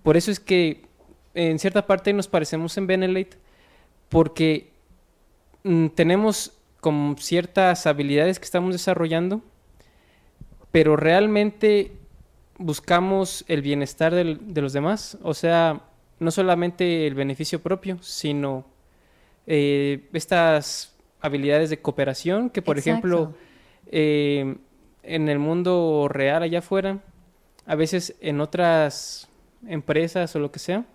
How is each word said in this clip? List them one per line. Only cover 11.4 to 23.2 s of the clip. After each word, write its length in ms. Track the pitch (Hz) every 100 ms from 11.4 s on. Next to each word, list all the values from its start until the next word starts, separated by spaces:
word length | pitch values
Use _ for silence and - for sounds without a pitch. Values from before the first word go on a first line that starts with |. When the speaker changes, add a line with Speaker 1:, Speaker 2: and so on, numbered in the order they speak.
| 208 208 214 208 - - - - - _ _ -
Speaker 1:
buscamos 840 | 175 147 - 175 185 196 185 - -
el 140 | 156
bienestar 540 | 143 143 139 - 160 175
del, 380 | 170 151 214
de 80 | 156
los 120 | 139
demás, 440 | 139 156 208 - -
o 120 | 170
sea, 480 | 147 165 170 165 151 - _ _ _
no 120 | 165
solamente 720 | 165 190 175 175 175 180 165 151
el 80 |
beneficio 480 | 135 139 135 156 165
propio, 360 | 170 185 196 180
sino, 640 | - - 151 143 139 131 135 _ _ _ _ _ _ _ -
eh, 640 | 151 143 143 143 139 -
estas 840 | 165 - 180 165 151 143 - - _ _ _
habilidades 480 | 151 143 139 147 156
de 120 | 156
cooperación 680 | - 139 135 131 170 196 240
que, 120 | 208
por 160 | 170 143
Speaker 2:
Exacto. 120 | 147
Speaker 1:
ejemplo, 420 | 117 180 175